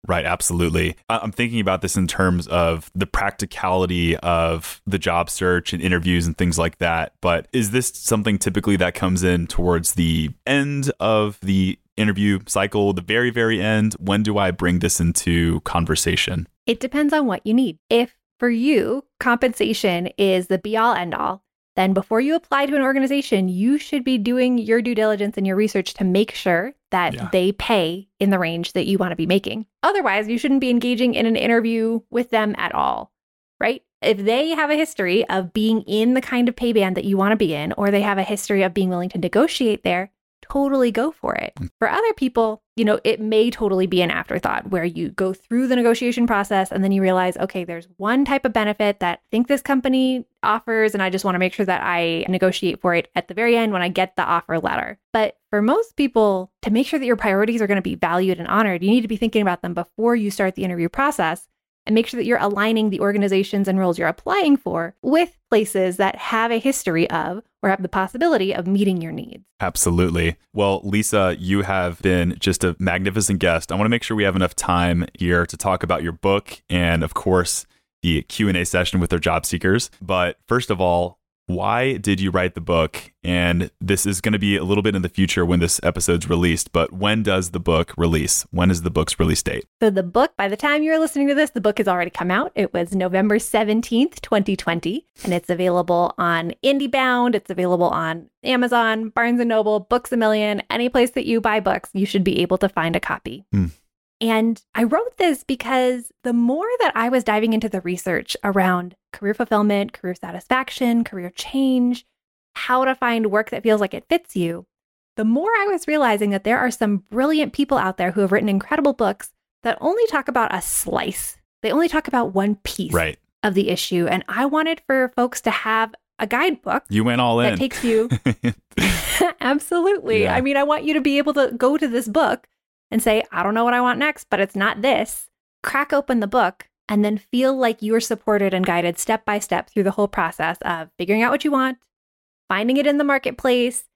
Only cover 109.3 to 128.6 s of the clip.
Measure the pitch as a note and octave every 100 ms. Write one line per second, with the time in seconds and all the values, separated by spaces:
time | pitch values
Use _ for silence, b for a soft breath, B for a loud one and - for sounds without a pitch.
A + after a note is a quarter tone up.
109.3 | G#3+ A#3+ G#3+ G#3 G3+ G3+ - F3+ F3+ F3
110.3 | F3+ - B3+ C4 - B3 A#3 A#3 G3 F3
111.3 | - - C4+ C4+ B3+ B3 B3 _ _ _
112.3 | _ _ - - B3+ C4 C4 B3 A#3 A3
113.3 | G3+ A3 B3 A3+ G#3+ G3 - - E4+ -
114.3 | G3 E3+ E3+ F#3 _ _ _ _ - A3
115.3 | A#3+ F#4+ A4+ G4+ F#4 - D4+ B3+ G#3 G#3
116.3 | G3 G3+ B3 B3+ - G#3+ G3+ - G#3+ C#4
117.3 | D#4 D4 - C#4 C4 F#3 F#3 F#3 F#3+ G3
118.3 | G3+ G#3 G3 - D4+ C#4+ C4+ G#3 G3+ -
119.3 | _ _ _ A#3 - D4 G#4 A4+ D4+ C4
120.3 | B3+ A3+ - - - - - - - -
121.3 | - _ _ A3 C#4 E4 D#4 D4+ B3 A#3+
122.3 | F#3+ G3 G3+ - - E3+ A2+ D#3 - _
123.3 | _ G#3 F#3+ G#3 F3 - F3+ E3+ F#3 -
124.3 | A3+ C#4 D4+ D#4 D#4+ _ C4+ B3+ B3+ B3
125.3 | - - - A3 A3 A3+ - _ - G#3+
126.3 | A#3+ F4+ D4+ - C4+ - G#2 A#2+ A#2+ B2
127.3 | A#2 B2 F#2+ B3+ - A#3+ A3 A#3 A#3 -
128.3 | A3 - -